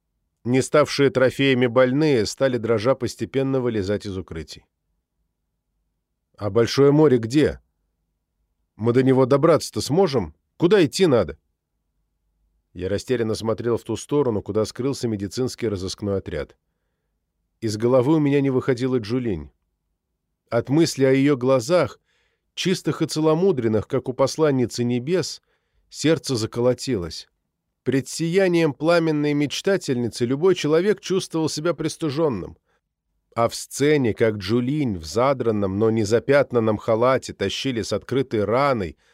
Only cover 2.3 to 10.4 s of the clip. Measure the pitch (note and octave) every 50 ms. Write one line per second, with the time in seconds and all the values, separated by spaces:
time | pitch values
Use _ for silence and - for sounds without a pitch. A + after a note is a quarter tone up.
2.3 | - - C3+ C3+ B2 A#2+ G#2+ A2 A#2 G#2+ G2+ B2 C3 - B2 G#2+ - - A#2 F#2+
3.3 | - C3 C3+ C3+ C3+ C3 B2 B2 A2+ A2 F#2+ F#2+ G#2 G2 - G#2 F#2+ F#2+ E2+ -
4.3 | E2 D#2+ D#2 - - D#2 _ _ _ _ _ _ _ _ _ _ _ _ _ _
5.3 | _ _ _ _ _ _ _ _ _ _ _ _ _ _ _ _ _ _ _ _
6.3 | _ - G2+ G#2 G2 A#2 A#2 - - - C#3 C#3+ C#3+ D3 D#3 D3 B2 B2 A2 A2
7.3 | B2 D#3 C#3+ F2+ C2+ - _ _ _ _ _ _ _ _ _ _ _ _ _ _
8.3 | _ _ _ _ _ _ _ _ _ - G#2+ A#2 A#2+ B2+ C3 C3 C3 B2+ C3 A#2+
9.3 | C#3 C#3 C#3 E3+ D#3+ C3 - - - G#2+ - - C3+ F3+ G3 E3+ C#3 B2 F#2 D#2
10.3 | - _